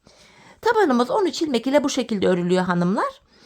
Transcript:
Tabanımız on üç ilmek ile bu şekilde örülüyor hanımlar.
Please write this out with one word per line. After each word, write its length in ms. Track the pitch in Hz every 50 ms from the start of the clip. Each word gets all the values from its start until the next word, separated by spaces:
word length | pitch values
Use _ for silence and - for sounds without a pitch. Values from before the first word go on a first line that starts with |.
| _ - _ _ - - - - - - - -
Tabanımız 500 | - 440 480 440 392 294 247 233 254 -
on 160 | - 440 381
üç 160 | 330 - -
ilmek 240 | 339 302 254 233 -
ile 180 | 269 269 294 254
bu 60 | 277
şekilde 380 | - 269 240 - 226 190 190 180
örülüyor 360 | 185 175 175 175 185 185 180
hanımlar. 560 | 185 175 175 175 175 208 285 523 554 - - _ _ _ _ -